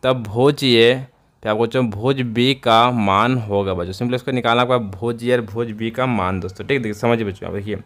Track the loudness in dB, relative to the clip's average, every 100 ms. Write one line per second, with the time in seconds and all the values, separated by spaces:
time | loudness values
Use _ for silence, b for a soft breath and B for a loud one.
0 | 0 -2 -2 2 2 2 2 6 6 4
1 | -4 _ _ _ -4 0 0 0 -2 -2
2 | -2 -2 -2 0 0 0 4 4 4 2
3 | 2 2 2 0 0 -2 0 -2 -4 -4
4 | -4 -4 -4 -2 2 2 2 0 -2 -6
5 | -6 -4 0 0 0 -6 -6 -4 -6 -2
6 | -2 0 -2 -2 -6 -10 -4 -4 -4 -2
7 | 0 0 -2 -6 -8 -8 -8 -10